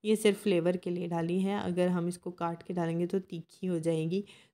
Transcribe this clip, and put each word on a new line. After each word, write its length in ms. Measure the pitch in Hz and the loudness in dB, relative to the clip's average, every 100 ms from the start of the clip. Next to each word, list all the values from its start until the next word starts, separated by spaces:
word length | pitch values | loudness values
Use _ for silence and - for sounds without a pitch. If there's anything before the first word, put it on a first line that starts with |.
ये 120 | 214 214 | 2 4
सिर्फ 260 | 214 202 | 4 2
फ्लेवर 340 | 214 175 170 180 | 2 4 4 0
के 120 | 180 | -2
लिए 180 | 175 175 | -4 -2
डाली 320 | 170 170 180 | -2 0 0
है। 200 | 190 202 | 0 -2
अगर 260 | 190 180 180 | -2 0 2
हम 200 | 180 170 | 2 0
इसको 240 | 175 180 | -4 -10
काट 320 | 175 170 170 | -6 -6 -6
के 100 | - | -6
डालेंगे 320 | 180 165 170 175 | -2 0 0 0
तो 140 | 196 | -2
तीखी 480 | 190 165 - - 185 | -4 -12 -12 -8 -4
हो 120 | 170 | 0
जाएगी। 420 | 165 160 160 190 202 - _ | 0 0 0 -2 -4 -16 _